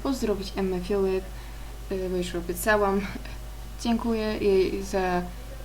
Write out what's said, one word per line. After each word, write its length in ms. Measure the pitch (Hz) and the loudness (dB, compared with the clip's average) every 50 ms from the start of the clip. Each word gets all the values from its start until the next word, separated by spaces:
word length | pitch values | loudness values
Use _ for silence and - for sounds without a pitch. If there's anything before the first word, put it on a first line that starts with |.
| - | 0
pozdrowić 500 | 277 269 233 233 220 202 196 190 - - | -2 0 0 2 0 0 0 -2 -4 -2
Emmę 260 | 196 190 185 185 180 | -2 0 0 0 -2
Fiołek, 420 | 180 180 208 202 190 190 190 185 185 - - - - - - - - - - - - - | 0 0 2 2 2 2 2 0 -2 -4 -8 -10 -10 -10 -10 -10 -10 -10 -10 -12 -8 -4
y, 180 | 202 190 185 180 | -4 -2 -2 0
bo 80 | 185 180 | 0 0
już 180 | 175 - - | -2 -2 -2
obiecałam. 680 | 170 165 185 180 180 - 220 214 208 202 196 196 202 196 196 - - - - - - | -4 -4 -4 -4 0 2 4 4 6 6 4 4 2 0 0 -6 -8 -8 -10 -10 -10
<laughs> 420 | - - - - - - - - - | -10 -10 -10 -12 -12 -12 -10 -4 0
Dziękuję 540 | 240 233 226 - 233 226 220 214 214 214 - | 2 2 2 2 2 0 2 2 0 0 2
jej 460 | - 202 196 190 185 - - 196 196 | 4 6 6 6 6 4 2 -2 -4
za 380 | - 202 196 185 185 180 180 180 - - - - - - - - | -2 0 0 2 2 2 0 0 -2 -8 -10 -12 -12 -12 -12 -10